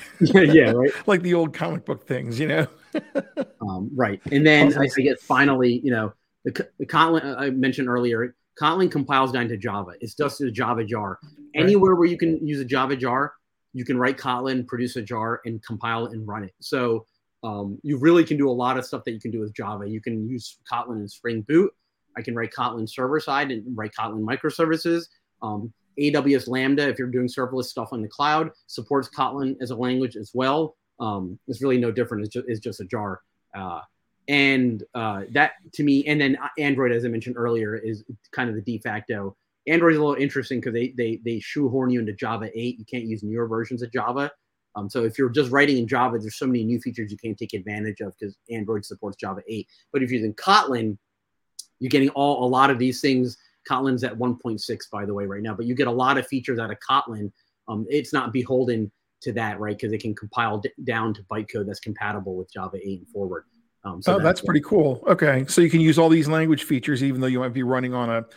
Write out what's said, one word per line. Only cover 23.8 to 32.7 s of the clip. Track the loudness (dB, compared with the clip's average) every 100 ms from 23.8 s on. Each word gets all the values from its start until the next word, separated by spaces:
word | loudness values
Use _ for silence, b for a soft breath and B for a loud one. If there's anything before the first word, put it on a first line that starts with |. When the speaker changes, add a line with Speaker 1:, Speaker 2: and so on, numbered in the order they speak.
| -8 -6
Speaker 1:
Kotlin | -6 -4
microservices. | -4 -2 -2 0 0 0 0 -2 -4 _ _ _
Um, | -8 -8 -10 -14 _ -2
A | 0
W | 2 4 2
S | 2
Lambda, | -2 2 2 0
if | -2
you're | -2
doing | -2 -2
serverless | -2 -4 -4 -6
stuff | -6 -8
on | -6
the | -8
cloud, | -2 0 0 -2 -8 _
supports | -12 -2 0 0
Kotlin | -2 -4 -2 -4 -4
as | -6
a | -4
language | -2 0 -2 -6
as | -8
well. | -2 2 2 0 -6 _ -8
Um, | -6 -4 -6 -10 -10
it's | -4
really | 2 2
no | 2
different. | 0 -2 -4 -6
It's |
ju-, | -6 -6
it's | -6
just | -8